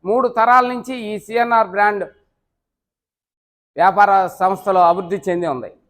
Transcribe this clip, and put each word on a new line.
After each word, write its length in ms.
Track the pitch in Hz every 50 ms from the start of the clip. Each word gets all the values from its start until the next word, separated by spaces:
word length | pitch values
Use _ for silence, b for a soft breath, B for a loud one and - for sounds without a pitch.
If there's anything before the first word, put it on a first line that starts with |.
| - 185
మూడు 180 | 214 254 262 240 240
తరాల 280 | 233 226 240 247 254 247 247 254
నుంచి 200 | 247 - 233 262 247 220 208
ఈ 20 | 214 202 208
సిఎన్ఆర్ 440 | - 220 233 240 240 233 226 220 190 180
బ్రాండ్ 320 | 202 208 208 208 202 180 - _ _ _ _ _ _ _ _ _ _ _ _ _ _ _ _ _ _ _ _ _ _ _ _ _ _ _ _ _ _ _ _ _
వ్యాపార 340 | - 170 190 180 196 202 196 196 196 185 170 - -
సంస్థలో 420 | 185 190 196 190 - 208 190 185 175 170
అభివృద్ధి 280 | 175 185 190 170 190 190 -
చెంది 200 | 190 175 175 175 160 135
ఉంది. 160 | 123 113 92 - _ _